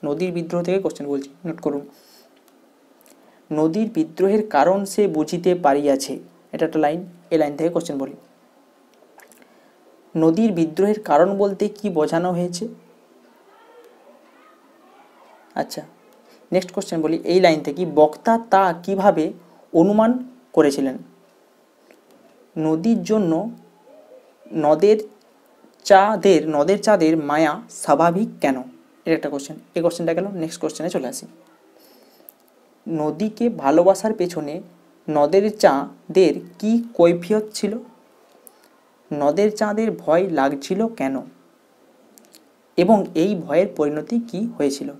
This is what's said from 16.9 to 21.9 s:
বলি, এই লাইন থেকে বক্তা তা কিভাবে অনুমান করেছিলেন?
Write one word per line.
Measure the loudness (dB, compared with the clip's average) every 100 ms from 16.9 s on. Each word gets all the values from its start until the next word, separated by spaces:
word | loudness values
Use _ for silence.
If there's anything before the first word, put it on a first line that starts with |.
| -4
বলি, | -2 -4
এই | 0 4
লাইন | 4 2
থেকে | -4 -6 -2
বক্তা | 4 4 2 0 0
তা | 2 2 2 -2
কিভাবে | -6 2 2 2 -2 -6 -20 _ _
অনুমান | 4 4 4 2 0 -6 -18 _
করেছিলেন? | 2 2 2 -4 -6 -14 _ _ _ _ _ _ _ _